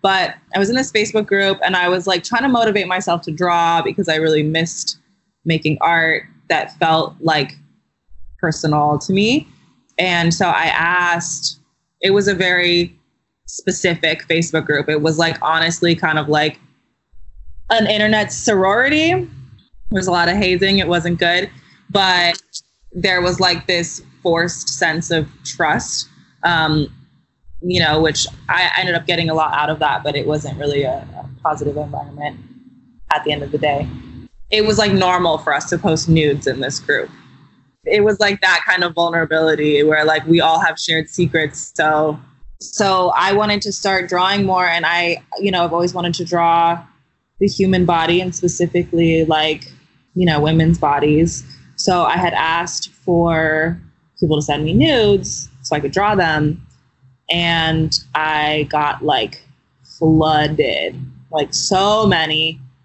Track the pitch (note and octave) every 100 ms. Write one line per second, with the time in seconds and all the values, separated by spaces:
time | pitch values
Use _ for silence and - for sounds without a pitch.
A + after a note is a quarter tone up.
0 | G3 F#3+ F3 - _ F#3+ G3+ B3 C4+ G#3+
1 | G#3 A3 G#3 G3 G3 F#3+ - F#3 F3+ F#3
2 | F3 F3+ - A#3 C4+ A#3+ A3+ G#3 F3+ F#3
3 | G3 E3+ F3 D#3 F3+ E3+ E3+ E3 - -
4 | E3+ D#3 D#3+ D#3 D3+ D#3+ E3 - - -
5 | _ _ _ _ D#3+ D#3+ D#3 D3+ E3 E3+
6 | D#3+ D#3+ - - _ D#3 - - E3 D#3+
7 | - - E3 D3+ C#3 - - _ _ _
8 | _ - - - E3 D#3 D#3+ D3+ D3 D3
9 | - F#3+ G#3+ C#4 - _ _ _ _ -
10 | F3+ F3 E3 E3 F3+ G#2+ D#3+ - E3 F3+
11 | F3 E3+ E3+ - - - _ _ _ _
12 | F#3+ G3+ G3 F#3 F#3 F3+ F3 F3 F3 -
13 | _ _ _ _ - - - F#3 F3+ E3+
14 | E3 D#3 - E3 E3 D#3+ D#3 D3 C#3+ D#3
15 | D#3 D#3 E3 - - D#3+ E3 E3+ E3+ E3
16 | E3 D#3 D3 D3+ D#3 - _ _ _ _
17 | _ - - - - - - A3+ G#3 G#3
18 | G#3+ G#3+ G#3 - - G3+ F#3+ G#3+ C4 D4+
19 | D#4+ F#4 F4 - - - _ - - G3
20 | F#3 F3 E3+ F#3+ F#3+ F3+ G3 G3 F3 F3
21 | E3+ F3 F3 F3 G3 - _ _ _ G3+
22 | F#3+ F3+ F3 E3+ _ - _ _ - F3+
23 | F#3+ F3+ F3+ F3+ F#3 E3+ - F3 E3+ -
24 | - - F3+ E3 E3+ - - - E3+ D#3+
25 | E3 E3 D#3 - - - D#3 F3 - -
26 | - - _ _ E3+ E3+ D#3+ D#3 C#3+ -
27 | - _ _ _ - - F3+ F3+ D#3+ D#3
28 | D#3+ D3+ - - - E3 F3+ - F#3 E3+
29 | D#3+ E3+ E3 D#3+ D3+ C#3+ D3+ D#3 D3+ C#3+
30 | D3 D3 D3+ D3+ D3+ B2+ D3 C#3+ C3+ C3+
31 | - - - - D#3+ D3+ D3 C#3+ D3 C#3+
32 | C#3+ C#3+ D3 - - - - - _ _
33 | - D3+ D3+ D3 C#3 D3 D3+ C#3+ D3+ -
34 | - - - - - G#3+ G#3+ G#3 G#3 F#3+
35 | F#3 F3+ F3 D#3 - D3 - F3+ G3 D#3
36 | E3 D#3+ D3+ C#3+ C#3 B2+ C3 C3+ - C#3
37 | - - - - - _ _ _ E3 G#3
38 | G#3 G3+ G3+ G3 F#3+ F3+ - F#3 F3 E3+
39 | E3+ E3 D#3+ D#3+ D#3+ D3+ D3+ D3 D3+ D#3
40 | D3+ D#3 C#3+ E3 D#3+ E3 F3 D#3 - D#3+
41 | D#3 - F3 E3 D3+ - - - D#3 D#3
42 | D#3 D3+ - _ - - - - G3 F#3
43 | F3+ - F#3 G3+ G#3+ G#3 G#3 F#3+ G3+ F#3+
44 | F3+ F3+ F#3 G3+ G3 F#3 F3+ E3+ D#3+ E3+
45 | F3 E3 _ - F#3+ F#3 E3+ E3+ F3 F3+
46 | F3 E3 E3+ F3 E3+ E3+ E3 E3+ - _
47 | _ _ _ - G3+ - F#3+ F#3 F3 E3+
48 | E3 F3 F#3 E3+ F3 - F3 F3 E3+ E3
49 | E3 D#3+ D#3+ D#3 D#3 D#3 - - _ _
50 | _ F3+ F3 D3+ D3+ D#3+ D#3+ E3 D3 C#3+
51 | D3+ D3+ E3+ - - - - - - F3+
52 | D#3 E3+ F3+ G2+ D#3+ E3+ F3 - - _
53 | - E3+ E3+ D#3+ D#3+ D#3 D#3+ E3+ - _
54 | _ _ E3 D3+ D3 C#3+ D#3 G3 D#4+ C4+
55 | G#3 G3 F#3+ - - - - D3 C#3 F#3
56 | G3+ G#3 E3 D#3 D3+ E3 - _ _ _
57 | _ _ - E3+ E3+ E3+ D#3+ D#3+ D#3 -
58 | - D#3 D#3 D3+ D3+ D3+ C#3 D3+ D3 -
59 | D3 C3 G#2+ - _ _ _ _ _ -
60 | D#3+ D#3+ D#3 D#3 D3+ D3+ C3+ C#2+ E2+ -
61 | - - - D#3+ C#3+ - - F#3+ G3+ G#3+
62 | G#3+ F3 D#3+ D#3 D#3+ D#3 - _